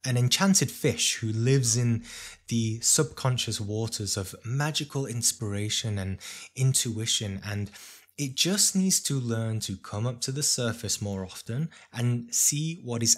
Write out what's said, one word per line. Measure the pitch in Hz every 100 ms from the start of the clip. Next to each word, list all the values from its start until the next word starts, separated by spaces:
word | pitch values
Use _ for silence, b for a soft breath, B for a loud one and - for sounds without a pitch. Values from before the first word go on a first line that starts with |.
an | 131 123
enchanted | 123 - 196 190 143
fish | - 143 104 - -
who | 110
lives | 110 120 139 120 117
in | 120 113 B B B B -
the | 117 113 113
subconscious | - - 156 - 131 123 - 104
waters | 101 107 113 - 101 -
of | 92 -
magical | 107 135 147 147 151 139 135
inspiration | 120 117 - 107 101 107 - 110 101
and | 95 95 B B B -
intuition, | 131 127 123 107 113 - 104 98
and | 101 104 98 B B B B -
it | 143
just | 127 165 202 - 190
needs | 190 -
to | - 139
learn | 120 113 113 110
to | - 95
come | - 101 120
up | 120
to | -
the | 135
surface | 151 - 120 110 101 -
more | 101 95
often | 92 - - 123 165 B B
and | 113 120 120 120
see | - - 147 160 170
what | 123 117
is | 113